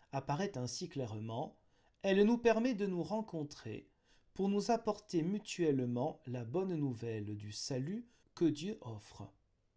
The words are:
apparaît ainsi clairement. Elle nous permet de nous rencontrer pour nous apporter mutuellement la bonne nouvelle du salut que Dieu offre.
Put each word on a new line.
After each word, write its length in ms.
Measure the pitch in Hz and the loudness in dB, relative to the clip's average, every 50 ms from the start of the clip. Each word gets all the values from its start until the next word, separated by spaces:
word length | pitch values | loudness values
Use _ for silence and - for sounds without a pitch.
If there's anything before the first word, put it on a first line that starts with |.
| _ _ - | _ _ -6
apparaît 440 | 135 - - 143 151 - 135 135 | -4 -2 -2 -2 -2 -2 -2 -2
ainsi 320 | 127 123 120 - - 180 165 | -4 -4 -4 -4 -6 -8 -6
clairement. 680 | - 135 123 107 107 107 110 113 113 127 156 202 - _ _ _ _ _ _ _ _ _ | -4 -4 -4 -4 -4 -6 -6 -6 -4 -6 -6 -6 -10 _ _ _ _ _ _ _ _ _
Elle 220 | - 196 190 196 208 | 2 4 6 6 8
nous 160 | 220 240 233 | 6 6 6
permet 340 | 233 233 214 220 233 262 240 | 6 6 6 6 4 2 2
de 140 | 185 202 | 0 0
nous 160 | 190 180 175 160 | 0 0 -2 -2
rencontrer 840 | - 208 220 214 - - 160 143 147 - - - 117 - - - _ _ _ _ _ _ _ _ _ - | -2 -2 -4 -4 -4 -6 -6 -6 -8 -10 -10 -10 -10 -10 -10 -12 _ _ _ _ _ _ _ _ _ -4
pour 160 | - 190 202 | 0 0 2
nous 220 | 202 202 196 - | 2 2 2 2
apporter 500 | 233 226 - 214 208 - - - - 165 | 2 2 2 0 -2 -2 -4 -2 0 0
mutuellement 1000 | 156 175 208 208 - - - 175 165 151 139 131 127 120 120 120 131 156 - - _ | 2 2 0 -2 -4 -6 -2 2 2 4 4 4 2 0 0 0 0 -2 -4 -6 _
la 180 | 120 120 123 117 | -8 -6 -6 -4
bonne 300 | 113 135 185 190 190 175 | -2 -2 -2 0 0 0
nouvelle 640 | 156 143 135 120 110 117 117 110 107 104 104 107 | 0 0 -2 -2 -4 -4 -4 -4 -4 -4 -6 -6
du 140 | 104 104 104 | -8 -8 -10
salut 560 | 104 - - - 139 123 135 160 202 240 240 - _ _ _ _ _ | -8 -8 -6 -4 -2 -2 -2 -2 -4 -6 -8 -12 _ _ _ _ _
que 120 | - 175 | 2 2
Dieu 340 | 156 - - 160 202 220 - | 2 2 0 -4 -6 -6 -8
offre. 500 | - 117 113 104 - - - - 104 - - _ _ _ _ _ _ _ _ | -8 -10 -12 -12 -14 -16 -16 -16 -16 -16 -18 _ _ _ _ _ _ _ _